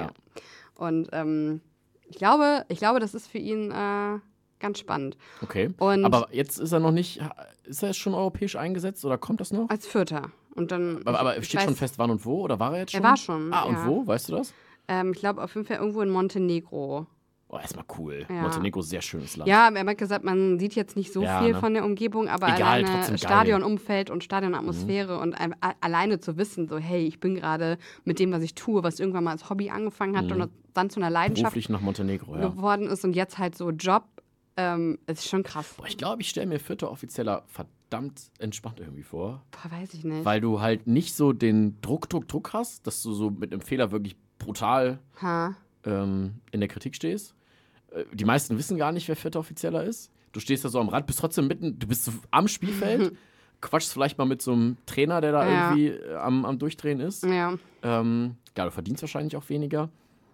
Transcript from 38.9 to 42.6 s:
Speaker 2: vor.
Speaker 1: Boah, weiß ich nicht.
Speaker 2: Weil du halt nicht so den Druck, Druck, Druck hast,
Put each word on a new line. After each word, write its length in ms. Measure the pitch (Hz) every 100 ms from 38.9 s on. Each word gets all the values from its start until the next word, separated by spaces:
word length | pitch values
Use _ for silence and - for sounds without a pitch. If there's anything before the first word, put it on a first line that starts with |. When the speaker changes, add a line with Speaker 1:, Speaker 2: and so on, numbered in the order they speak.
| 71
Speaker 2:
vor. 380 | 71 80 95 135 -
Speaker 1:
Boah, 180 | - 170
weiß 220 | 170 185
ich 100 | 165
nicht. 200 | 160 156 160
Speaker 2:
Weil 160 | 107
du 180 | 113 107
halt 260 | 110 110 117
nicht 280 | 127 -
so 180 | - 147
den 480 | 117 113 110 107 104
Druck, 300 | - 151 -
Druck, 180 | 170 -
Druck 240 | 143 -
hast, 340 | 214